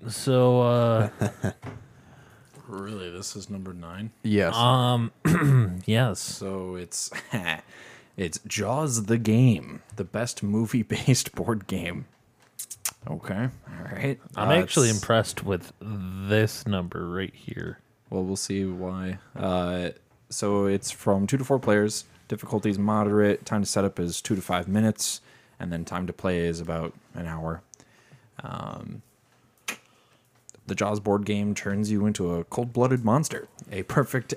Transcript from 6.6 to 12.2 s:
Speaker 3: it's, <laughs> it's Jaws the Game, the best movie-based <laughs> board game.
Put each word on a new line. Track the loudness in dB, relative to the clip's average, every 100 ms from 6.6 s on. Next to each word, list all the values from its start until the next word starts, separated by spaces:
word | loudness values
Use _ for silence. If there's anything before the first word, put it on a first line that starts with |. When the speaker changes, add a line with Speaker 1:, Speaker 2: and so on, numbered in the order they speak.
| -6
Speaker 3:
it's, | -8 -8 -8 -8 -10 -8
<laughs> | -4 -2 -4 -6 -20 -20 -20 _ -6
it's | -6 -6 -8
Jaws | -4 -2 0 0 -2
the | 0 0
Game, | 4 6 6 6 -2 -16 -16 -10
the |
best | -6 -4 -6 -4
movie-based | -2 0 0 0 0 -2 4 4 2
<laughs> |
board | -4 -4 -4 -4
game. | -6 -4 -8 -12 _